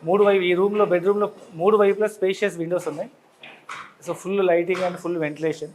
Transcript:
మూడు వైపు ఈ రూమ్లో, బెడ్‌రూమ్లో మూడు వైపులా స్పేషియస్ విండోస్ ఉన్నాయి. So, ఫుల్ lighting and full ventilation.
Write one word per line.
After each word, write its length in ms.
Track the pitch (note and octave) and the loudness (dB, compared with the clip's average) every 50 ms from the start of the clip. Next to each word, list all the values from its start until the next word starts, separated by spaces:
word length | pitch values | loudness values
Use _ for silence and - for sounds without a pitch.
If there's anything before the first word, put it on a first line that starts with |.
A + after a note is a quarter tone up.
| D#3 | 0
మూడు 200 | D#3+ F3+ G3+ G#3 | 0 4 4 6
వైపు 200 | G3+ G3+ G3 F3+ | 6 4 4 2
ఈ 100 | F3 F3+ | 2 2
రూమ్లో, 320 | F3 F#3+ G3+ G3+ G#3 G#3 | 2 2 0 2 2 2
బెడ్‌రూమ్లో 440 | E3+ F3 F3 E3+ F#3+ G3+ G#3 G#3 G3 - - - - G3 | 2 2 0 2 0 0 0 0 -2 -4 -10 -20 -20 -10
మూడు 220 | D#3+ E3 G3 G#3+ | -2 0 2 4
వైపులా 300 | G#3+ G#3 G3+ G3+ G3 G#3+ | 6 4 4 4 2 -2
స్పేషియస్ 520 | G#3+ G#3 - - F#3+ G3 F#3+ - G3+ E3+ E3+ | -4 -2 -2 -2 -2 -2 0 -2 -4 -2 -4
విండోస్ 300 | E3 D#3+ F3 F3 E3+ D#3+ | -6 -4 -4 -4 -4 -6
ఉన్నాయి. 220 | D3+ D3+ F#3+ A#3+ _ _ _ _ _ _ - - - - _ _ - - - - - _ D3 | -8 -8 -10 -12 _ _ _ _ _ _ -20 -20 -20 -20 _ _ -16 -16 -16 -20 -20 _ -10
So, 60 | D3+ E3+ | -10 -10
ఫుల్ 360 | D#3 - F3+ G3 G3+ G3 F#3 | -8 -6 -4 -2 0 2 4
lighting 300 | E3+ F3 E3+ E3+ F#3+ F3+ F#3 | 2 2 2 0 -2 -2 -2
and 100 | F3+ F3 F3 - | -4 -4 -6 -6
full 160 | E3+ F3 E3+ D#3+ | -6 -4 -4 -4
ventilation. 460 | D3 D3+ D3+ D#3 D#3+ D3+ - D#3 D3+ - | -6 -6 -4 -4 -6 -4 -6 -10 -16 -16